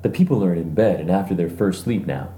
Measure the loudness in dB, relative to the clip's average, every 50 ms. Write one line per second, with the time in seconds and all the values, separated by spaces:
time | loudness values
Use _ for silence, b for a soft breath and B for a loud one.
0 | 0 -2 2 2 2 2 4 2 2 2 0 0 -4 -2 0 2 2 4 2 0
1 | 0 0 0 0 0 -2 -2 -2 -2 -4 -2 0 0 0 0 -2 -2 -2 -2 -2
2 | -2 -4 -6 -6 -6 -10 -14